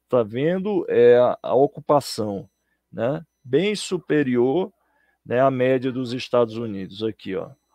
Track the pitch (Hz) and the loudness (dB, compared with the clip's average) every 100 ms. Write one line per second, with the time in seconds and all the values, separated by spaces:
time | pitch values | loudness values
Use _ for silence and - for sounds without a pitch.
0 | _ 123 104 120 156 190 196 196 - 113 | _ 0 0 -2 -2 -2 -4 -4 0 6
1 | 120 120 120 - 69 120 143 - - 147 | 6 8 4 0 -2 2 0 0 0 0
2 | - - 107 98 - _ _ _ _ 110 | 0 -6 -6 -8 -12 _ _ _ _ -6
3 | 117 160 160 _ 127 139 208 202 - 180 | -4 -6 -10 _ -2 0 0 -4 -6 -6
4 | - 151 131 123 127 160 202 _ _ _ | 0 0 2 2 2 0 -4 _ _ _
5 | _ _ - 120 135 127 127 131 131 123 | _ _ -4 2 2 2 0 0 -2 -6
6 | 120 127 - 123 117 110 117 98 92 98 | -6 -8 -2 0 0 -2 -8 -10 -12 -8
7 | 110 - 95 90 87 - _ | -8 -8 -8 -8 -10 -16 _